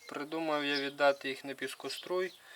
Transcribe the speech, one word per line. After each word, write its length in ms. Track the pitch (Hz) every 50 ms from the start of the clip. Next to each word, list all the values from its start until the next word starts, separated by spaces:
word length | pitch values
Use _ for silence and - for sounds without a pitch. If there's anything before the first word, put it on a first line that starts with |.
| - -
придумав 560 | - 143 147 147 160 160 165 160 151 147 143
я 100 | 143 143
віддати 540 | 143 139 139 143 143 143 143 139 - - 139
їх 160 | 131 - -
на 80 | 139 135
піскоструй. 800 | - 135 131 - - - 135 - - - - 180 185 190 180 - - - - -